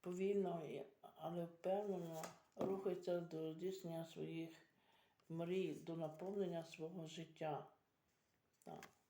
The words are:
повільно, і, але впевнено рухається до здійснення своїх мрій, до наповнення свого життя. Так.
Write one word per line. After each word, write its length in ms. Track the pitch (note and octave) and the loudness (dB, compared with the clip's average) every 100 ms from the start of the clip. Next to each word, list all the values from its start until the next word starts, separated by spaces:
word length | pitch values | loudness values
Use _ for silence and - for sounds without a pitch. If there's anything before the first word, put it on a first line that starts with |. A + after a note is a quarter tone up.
повільно, 640 | F#3 F3+ F#3+ G3+ F#3 E3+ D3+ | -2 4 6 8 6 2 -2
і, 200 | C3 - - - - | -4 -6 -12 -18 -6
але 280 | D#3 F3 | -2 0
впевнено 760 | E3+ - F3+ F#3+ G#3 F#3 E3 D#3+ E3+ - - - | -2 -2 2 4 4 0 0 -4 -6 -10 -20 -2
рухається 600 | F#3+ F#3+ G3 F3+ F#3 F3 | 0 2 2 2 4 2
до 320 | E3+ D#3+ D#3+ | 2 -2 -2
здійснення 520 | D#3+ F#3 F#3+ E3+ E3 | 0 -2 -2 -4 -4
своїх 460 | E3 E3+ D#3 E3 E3 D#3+ - _ _ - _ _ _ | -4 -4 -4 -4 -6 -8 -20 _ _ -20 _ _ _
мрій, 460 | E3 E3+ F#3 F3 | -2 2 2 2
до 220 | D3 - E3 | 0 -4 -2
наповнення 680 | D#3+ D#3 F#3 G3+ F3+ E3+ | -2 -2 -2 2 2 0
свого 440 | E3 - D#3+ F#3 D#3+ | -4 -6 -6 -4 -6
життя. 580 | - E3 - D#3+ C#3 - - _ _ _ _ _ _ _ _ | -8 -10 -4 0 0 -4 -16 _ _ _ _ _ _ _ _
Так. 240 | - D#2+ - _ | -12 -12 -12 _